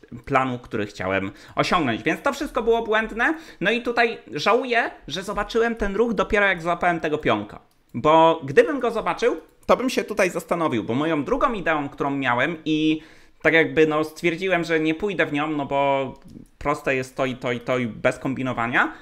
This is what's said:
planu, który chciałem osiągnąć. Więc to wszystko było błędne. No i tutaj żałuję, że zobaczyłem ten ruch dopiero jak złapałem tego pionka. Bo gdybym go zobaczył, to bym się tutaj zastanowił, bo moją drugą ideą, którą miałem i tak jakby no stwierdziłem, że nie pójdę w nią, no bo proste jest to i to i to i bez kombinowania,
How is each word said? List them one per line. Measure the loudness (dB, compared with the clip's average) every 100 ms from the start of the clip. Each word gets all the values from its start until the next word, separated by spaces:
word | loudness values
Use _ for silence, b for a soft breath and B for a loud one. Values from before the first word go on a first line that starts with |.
| -18 -16 0
planu, | 2 2 -4
który | -6 -6 -6
chciałem | -4 -2 -2 -2 B B -4
osiągnąć. | 0 2 0 -2
Więc | -2 -2
to | -2
wszystko | -4 -6 -2
było | 0 0
błędne. | 2 -2 -2 -2 -2 -2 B B
No | -2
i | 0
tutaj | -2 0 0 0 -10
żałuję, | -2 2 2 2 -2 -2 -6 -10
że | -8
zobaczyłem | -6 -6 -2 0 0 0
ten | -2 0
ruch | 0
dopiero | 2 0 2 2
jak | 0
złapałem | -2 0 0 0
tego | -2 -2
pionka. | 2 0 -2 -14 _ _ _
Bo | -2 4 6 6 4
gdybym | 2 4 4 2
go | -2
zobaczył, | -2 -4 0 0 -2 -10 _ 2
to | 2
bym | 2
się | -2
tutaj | -4 0 0
zastanowił, | 0 -4 -2 0 -2
bo | -2
moją | -2 0 -2
drugą | 0 0 0
ideą, | 0 -2 -2 -4
którą | -4 -4
miałem | -2 0 0 0 -2 -2
i | 0 0 0 B B B _
tak | 2
jakby | 4 2 4 4
no | 4
stwierdziłem, | -2 -2 -2 -2 0 0
że | 0 0
nie | 0 0
pójdę | -2 -2 -2
w |
nią, | -2 -2
no | -4 -2
bo | 0 2 0 -2 -8 -20 -20 -20 -8
proste | -4 -2 -2 -2
jest | -2 -4
to | -4
i | -2
to | -4
i | -4
to | -2 -2
i | -2
bez | 0 0 0
kombinowania, | -4 -4 -4 -2 0 0 0 B